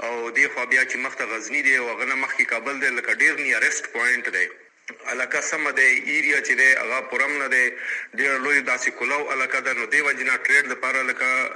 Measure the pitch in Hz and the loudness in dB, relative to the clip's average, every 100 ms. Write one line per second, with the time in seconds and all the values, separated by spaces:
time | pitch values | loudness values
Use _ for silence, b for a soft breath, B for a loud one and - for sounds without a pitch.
0 | 113 120 117 135 139 127 123 127 127 123 | -6 -4 -2 0 0 0 0 2 2 -2
1 | 131 - 113 113 110 143 135 131 120 107 | -4 -6 -6 -6 -4 -2 2 2 0 -4
2 | 127 135 135 - 127 117 123 135 135 120 | -2 -2 -2 -2 0 -2 -4 -2 -2 -2
3 | 117 110 151 143 135 113 143 - - 120 | -2 2 2 2 0 2 2 0 -4 -2
4 | 120 123 117 90 90 - - _ - - | 0 0 0 -2 -2 -6 -20 _ -18 -14
5 | - 127 127 151 - 160 143 131 135 127 | -8 -4 -2 -2 -2 -4 -2 4 4 4
6 | 135 151 147 143 131 127 135 131 110 131 | 0 0 2 0 2 4 6 4 2 -2
7 | 131 123 139 147 135 127 123 123 B B | -2 -2 0 -2 0 2 2 0 B B
8 | B - 139 131 139 143 131 123 139 - | B -2 0 0 2 2 2 0 -2 -2
9 | 123 147 147 135 131 135 127 120 110 147 | -2 -2 -2 -2 0 -2 -2 -2 0 2
10 | 143 131 131 120 131 139 135 127 131 135 | 2 0 0 0 4 4 2 -2 -2 0
11 | 127 127 131 131 127 | -2 -2 0 0 -2